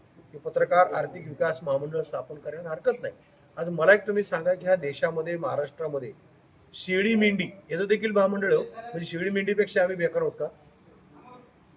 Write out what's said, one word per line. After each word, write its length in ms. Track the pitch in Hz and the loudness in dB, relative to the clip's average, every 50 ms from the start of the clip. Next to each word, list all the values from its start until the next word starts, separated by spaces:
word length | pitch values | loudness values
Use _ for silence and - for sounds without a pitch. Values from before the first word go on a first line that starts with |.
| _ _ _ - - - - | _ _ _ -20 -20 -20 -20
की 60 | 147 | -12
पत्रकार 540 | - 156 156 170 170 - 175 175 180 180 - | -12 -4 0 0 0 4 6 6 6 6 4
आर्थिक 360 | 156 147 147 - 180 160 156 | -2 -4 -4 -6 -10 -12 -12
विकास 320 | 147 - 170 165 156 - 170 | -4 -2 -2 -2 -2 -4 -2
महामंडळ 400 | 147 135 135 143 151 156 160 151 | -2 -2 -2 -2 -2 -4 -6 -6
स्थापन 320 | - - 135 127 - 156 | -4 -6 -8 -8 -8 -14
करायला 360 | 151 147 151 147 160 175 165 | -14 -12 -12 -12 -10 -8 -10
हरकत 320 | 156 156 - 254 226 - 156 | -10 -2 -2 -2 -2 -2 -4
नाही. 120 | 120 - - _ _ _ _ _ _ _ | -10 -12 -12 _ _ _ _ _ _ _
आज 120 | - 170 170 | -8 -6 -6
मला 260 | 175 160 156 180 202 | -2 2 6 6 6
एक 120 | 208 202 | 6 6
तुम्ही 160 | 208 208 202 202 | 0 -2 -2 0
सांगा 320 | - - 170 165 175 185 | 0 -2 -2 0 0 0
की 120 | 180 156 | 0 2
ह्या 100 | 180 185 | 2 2
देशामध्ये, 600 | 180 156 143 139 - - 165 165 160 156 160 175 | 2 2 -4 -4 -2 -2 0 0 0 -4 -2 -4
महाराष्ट्रामध्ये 760 | 170 165 131 131 135 147 135 - - 160 156 147 139 127 113 98 - _ - _ _ _ _ _ _ _ _ - | -4 -4 -2 -2 -2 -4 -4 -6 -8 -8 -4 -4 -4 -6 -6 -14 -16 _ -20 _ _ _ _ _ _ _ _ -12
शेळी 420 | - - - 185 185 196 220 226 | -12 -4 -2 0 2 2 4 4
मेंढी 360 | 214 214 208 202 190 180 143 - - - _ | 4 4 4 4 2 -4 -6 -8 -16 -10 _
याचं 160 | 160 165 196 | -4 -4 2
देखील 240 | 196 214 208 196 220 | 2 2 2 2 0
महामंडळ 380 | 208 202 196 190 202 196 196 190 | 2 4 4 4 2 0 2 2
आहे 80 | 185 | 2
हो. 60 | - - | 2 2
म्हणजे 440 | - - - - - - 170 170 | 0 -10 -14 -14 -10 -8 -8 -8
शेळी 240 | - 165 165 180 190 | -6 -6 -4 -4 -2
मेंढीपेक्षा 520 | 196 196 196 196 208 202 202 196 - 202 185 | -2 -2 0 0 2 0 0 2 4 2 2
आम्ही 140 | 180 185 | 2 0
बेकार 260 | 180 170 165 - 170 165 | 0 -2 0 0 0 -2
आहोत 100 | 151 - | -2 -2
का? 140 | - 147 135 - - - - _ _ _ - - - _ _ - - - - - - - - _ _ _ _ _ | -4 -8 -8 -8 -12 -20 -20 _ _ _ -20 -20 -20 _ _ -20 -20 -20 -20 -20 -20 -20 -20 _ _ _ _ _